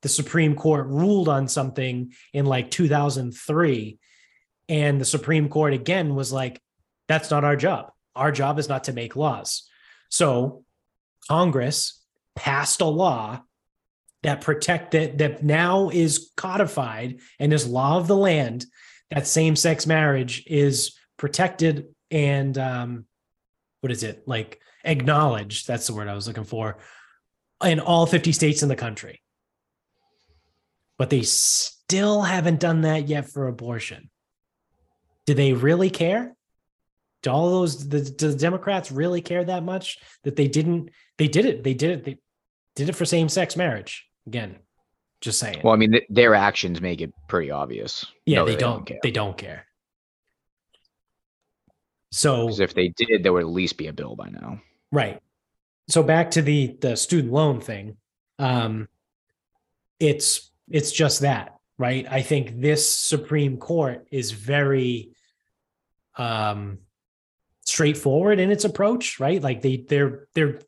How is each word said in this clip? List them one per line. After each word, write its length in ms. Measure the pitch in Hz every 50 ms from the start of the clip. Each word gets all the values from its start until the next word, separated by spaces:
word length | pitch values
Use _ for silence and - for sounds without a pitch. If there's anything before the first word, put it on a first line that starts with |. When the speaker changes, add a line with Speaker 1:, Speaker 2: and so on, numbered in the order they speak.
Speaker 1:
The 80 | - 143
Supreme 460 | - - 147 - - 160 160 151 147
Court 320 | 143 - 160 156 143 135 135
ruled 400 | 135 147 170 196 208 196 180 156
on 180 | 147 135 135 127
something 680 | - 151 135 131 131 - 127 131 123 123 123 123 - - - _ _
in, 120 | 143 139
like, 240 | 139 135 127 123 123
two 180 | - - 175 151
thousand 440 | 147 147 143 147 131 135 127 120
three, 640 | 117 - - - 151 160 175 156 135 113 107 107 110 - _ _ _ _ _ _ _ _ _ _ _ _ _ -
and 320 | 165 151 147 147 143 139
the 40 | 135
Supreme 440 | - - 147 - 139 165 156 151 143
Court 240 | 147 156 156 147 139
again 400 | 127 120 - 175 190 170 151 143
was 180 | 135 135 120
like, 300 | 127 135 131 127 123 - _ _ _ _ _ _ _ _ _ -
"That's 240 | 156 160 156 -
not 120 | 151 147 147
our 120 | 147 147
job. 360 | 139 131 180 185 110 - - _ _ _ _ _
Our 160 | - 135 151
job 280 | 143 123 139 139 147 147
is 100 | 147 147
not 140 | 143 131 -
to 100 | - 127
make 220 | 120 117 113 -
laws." 520 | 131 151 151 123 104 90 - - - - _ _ _ _ _ - _ _ _
So 540 | - - 175 147 127 123 123 143 - - _ _ _ _ _ _ _ _ _ _ _ _ - -
Congress 760 | 151 160 185 180 143 135 120 135 151 - - - - - _ _ _ _ _ _ _
passed 460 | - - 143 139 139 143 - - -
a 40 | 196
law 560 | 160 151 160 185 180 135 117 110 107 117 123 - _ _ _ _ _ _ _ _ _ _ _ _ _ _ _
that 200 | - 156 143 139
protect-, 500 | - - 151 147 - - 180 165 - -
that, 260 | - 156 156 151 139 143
that 260 | 151 143 - - 147
now 460 | 147 147 160 175 175 185 196 196 175
is 420 | 160 175 165 160 147 - - - _ -
codified 840 | - 190 185 202 202 165 - - 131 117 110 110 120 127 123 123 - - - _
and 120 | 147 151
is 160 | 151 151 120 120
law 300 | 120 127 131 139 156 180
of 100 | 175 165
the 80 | 202
land, 500 | 196 196 190 165 151 135 117 117 123 - - _ - - - - - _ _
that 160 | 151 147 139
same-sex 640 | - - 160 160 160 156 151 - 170 160 156 - 156
marriage 560 | 160 156 156 147 139 135 127 123 120 - -
is 500 | - 165 143 143 143 131 117 - - - _ _ _ _ -
protected 720 | - 143 143 - 180 175 180 - 160 165 151 143 143 - _ _ _ _
and, 460 | 160 156 147 143 143 139 135 139 131 135
um, 460 | 131 131 127 123 120 120 123 117 110 _ _ _ _ _ _ _ _ _ _ _ _ _ _ _
what 100 | - 131
is 120 | 123 104 -
it? 240 | 110 - - - -
Like, 320 | 127 110 107 - - - _ _ _ _ _
acknowledged. 840 | - 160 139 123 135 151 147 156 143 120 107 101 101 107 - - -
That's 200 | 123 117 - -
the 60 | 113
word 140 | 107 104 104
I 60 | 101
was 140 | 101 101 113
looking 160 | 110 113 107
for. 340 | - - 113 113 107 101 - - - - - - _ _ _ _ _ _ _ _ _ _ _ -
In 160 | 185 165 156
all 260 | - - 170 170 170
fifty 260 | 160 - 170 - 165
states 320 | 156 - 160 151 147 147 147
in 60 | 143
the 60 | 135
country. 460 | - 123 117 104 - - 101 - - _ _ _ _ _ _ _ _ _ _ _ _ _ _ _ _ _ _ _ _ _ _ _ _ _ _ _ _ _ _ _ _ _ _ _ _
But 120 | 135 143
they 140 | 147 131 113
still 960 | - - - - - - - - - - _ _ _ 185 190 202 208 208 208
haven't 380 | 202 175 185 185 165 175 165 147
done 220 | 175 170 165 160
that 260 | 156 156 156 156 147 143
yet 220 | 151 147 139 -
for 180 | - 143 135 131
abortion. 600 | 120 117 120 120 120 113 - - 101 82 - - _ _ _ _ _ _ _ _ _ _ _ _ _ _ _ _ _ _ _ _ _ _ _
Do 80 | - 143
they 200 | 127 143 139 131
really 360 | 120 123 143 165 175 190 190
care? 460 | 185 - 165 165 190 226 247 247 - _ _ _ _ _ _ _ _ _ _ _ _ _ _ _ _ _ -
Do 80 | 131
all 180 | 123 147 165 175
those, 400 | 180 185 180 170 139 127 139 143
the, 120 | 143 147
do 300 | 143 135 135 - 151 151
the 60 | 143 135
Democrats 540 | 147 170 180 185 185 202 202 185 175 -
really 300 | 135 135 156 175 180 175
care 220 | 170 - 175 180 180
that 200 | 170 185 180 165
much 340 | 175 185 190 185 - - - - - - _ _
that 120 | 143 139
they 120 | - 143 135
didn't, 440 | 139 151 156 165 175 170 160 170 - _ _ _ _ -
they 100 | 156 147
did 180 | 117 165 220
it. 180 | 262 - 139 117
They 100 | 135 131
did 180 | 120 143 165
it. 140 | 180 147 -
They 120 | 139 135 - _ _ _ _ _ _ _ _ _ _ _
did 140 | - 139 160
it 60 | 175
for 100 | - 175
same-sex 500 | 151 - 170 165 156 - 190 180 156 - 165
marriage. 500 | 180 165 120 101 - - - - - _ _ _ _
Again, 320 | 117 110 120 110 98 101 101 _ _ _ _ _ _ _ _ _ _ _ _
just 180 | - 117 107 -
saying. 220 | - 107 101 - -
Speaker 2:
Well, 100 | 113 110
I 40 | 107
mean, 140 | 110 110
th-, 140 | 110 117 - -
their 260 | 101 113 120 117 110
actions 440 | 101 98 101 98 - - 90 87 80
make 200 | 85 90 87 -
it 120 | 82 71 - - - -
pretty 240 | - 90 80 69
obvious. 540 | 71 71 71 64 60 52 50 - - - - - - _ _
Speaker 1:
Yeah, 140 | - 147 127
Speaker 2:
No, 60 | -
Speaker 1:
they 80 | 113 110
Speaker 2:
they 40 | -
don't 160 | 123 120 117 104
Speaker 1:
don't, 80 | 98
Speaker 2:
care. 140 | - - - -
Speaker 1:
they 80 | 123
don't 260 | 104 110 104 101 92 -
care. 280 | - 95 76 - - _ _ _ _ _ _ _ _ _ _ _ _ _ _ _ _ _ _ _ _ _ _ _ _ _ _ _ _ _ _ _ _ _ _ _ _ _ _ _ _ _ _ _ _ _ _ _ _ _
So 360 | - - - 151 135 120 117 117
Speaker 2:
'Cause 120 | 110 95
if 140 | 95 87 -
they 160 | - 92 90
did, 340 | 85 - 117 117 113 101 87
there 100 | 95 90
would 100 | 90 85
at 60 | 82
least 280 | 85 92 90 82 - -
be 100 | 78 78
a 60 | 76
bill 220 | 73 73 65 57
by 140 | 52 50 50
now. 320 | 50 50 50 - - 110 - _ _ _ _ _
Speaker 1:
Right. 280 | - 147 120 104 - - _ _ _ _ _ _ _ _ _ _ _ _ _ -
So 140 | - 165 156
back 280 | 131 160 165 170 165
to 100 | - 170
the, 360 | 151 143 151 147 135 120 - -
the 160 | - 131 117
student 380 | 107 - - 180 170 139 117 120
loan 260 | 147 156 151 135 113
thing. 380 | 107 - 110 101 98 107 107 - _ _ _ _ _ _ _ -
Um, 480 | 139 127 127 123 113 113 110 110 107 - _ _ _ _ _ _ _ _ _ _ _ _ _ _ _ _ _ _ _ _ _ _
it's, 520 | 165 151 - 151 - - - - - _ _ _ _ _
it's 220 | 170 151 143 -
just 300 | - - 160 143 - -
that, 360 | 139 139 131 107 92 - - _ _ _ _ _
right? 280 | 127 123 127 131 123 -
I 120 | 135 135
think 400 | 131 - 156 143 131 110 113 120
this 280 | 127 147 151 151 151 -
Supreme 680 | - - - - 160 143 147 - 151 151 143 139 131 120
Court 500 | - - 170 170 151 131 123 123 - _
is 200 | - 135 120 110
very, 800 | 110 104 101 120 143 143 143 139 139 135 127 123 123 117 113 - - _ _ _ _ _ _ _ _ _ _ _ _ _ _ _ _ _ _ _ _ -
um, 600 | 127 117 113 110 107 107 104 104 101 101 98 95 - _ _ _ _ _ _ _ _ _ _ _ _ _ _ _ _
straightforward 760 | - - - 160 147 151 151 - 143 135 151 175 208 214 190
in 100 | 185 190
its 140 | 208 202 208
approach, 560 | 208 - - 196 208 240 - - - - -
right? 220 | 131 139 175 196
Like, 200 | 143 135 127 104
they, 160 | 107 135 131 123
they're, 500 | 123 - 151 143 143 139 - - - _ _
they're, 260 | 160 156 143 127 - -